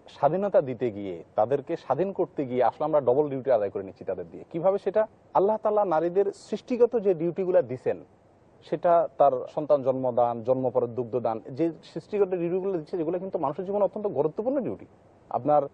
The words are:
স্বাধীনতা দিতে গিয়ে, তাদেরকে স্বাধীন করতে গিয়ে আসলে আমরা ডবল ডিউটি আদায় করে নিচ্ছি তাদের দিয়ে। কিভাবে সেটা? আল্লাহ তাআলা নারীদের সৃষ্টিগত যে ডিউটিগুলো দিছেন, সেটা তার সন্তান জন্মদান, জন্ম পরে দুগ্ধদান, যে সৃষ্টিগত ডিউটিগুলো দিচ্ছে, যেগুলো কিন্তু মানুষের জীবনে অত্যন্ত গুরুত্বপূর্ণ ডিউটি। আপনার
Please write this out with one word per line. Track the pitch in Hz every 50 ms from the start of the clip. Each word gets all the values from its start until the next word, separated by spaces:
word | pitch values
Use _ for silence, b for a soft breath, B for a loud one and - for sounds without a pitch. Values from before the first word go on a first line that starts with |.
| - -
স্বাধীনতা | - - 143 147 165 185 202 196 - 190
দিতে | 151 127 127 - 131 120
গিয়ে, | 101 101 101 95 87 82 - - _
তাদেরকে | 113 107 117 143 139 131 - 170
স্বাধীন | - - - - 139 190 196
করতে | 190 - 170 147 - - 143
গিয়ে | 120 127 123 120
আসলে | 110 - - 151
আমরা | 151 156 147
ডবল | 131 120 123 143 151 147
ডিউটি | 135 135 120 135
আদায় | 123 107 101 98
করে | - 101
নিচ্ছি | 95 95 87 - 95
তাদের | 98 92 92 87 85
দিয়ে। | 92 80 - -
কিভাবে | - 165 160 190 196 196
সেটা? | - 196 185 214 214 - - _ _ _ -
আল্লাহ | 151 190 202 220
তাআলা | 214 - 214 208 208 208
নারীদের | 185 156 160 165 175 175 196 196 196 -
সৃষ্টিগত | - - - 220 - - - 254 220 240 233 -
যে | 226 190 202 185
ডিউটিগুলো | 151 170 170 160 196 190 175 180 180
দিছেন, | 139 113 127 123 - 117 98 82 - - _ _ _ _ _ _ _ _ _ _
সেটা | - - 170 160 - 175 170 170 156 - - -
তার | 147 139 131 127 - - -
সন্তান | - - - 151 139
জন্মদান, | 123 131 127 131 131 127 117 120 120 120 120 117
জন্ম | 110 123 127 131 131 123
পরে | 113 127 120
দুগ্ধদান, | 120 117 123 120 113 123 123 117 117 110 110 - -
যে | 135 127 165 170 160 -
সৃষ্টিগত | - - - 165 - - 214 196 202 185
ডিউটিগুলো | 185 175 170 170 180 190 180 196 190 165
দিচ্ছে, | 151 - - 180
যেগুলো | 156 156 180 175
কিন্তু | 185 190 - 185
মানুষের | 147 139 151 - 180
জীবনে | 190 196 208 196
অত্যন্ত | 185 - 220 208
গুরুত্বপূর্ণ | 208 143 127 147 156 - - 214 254 285 285
ডিউটি। | 208 131 95 - - - - _ _ _ _ _ _ _
আপনার | - 117 123 147 147 147 139 139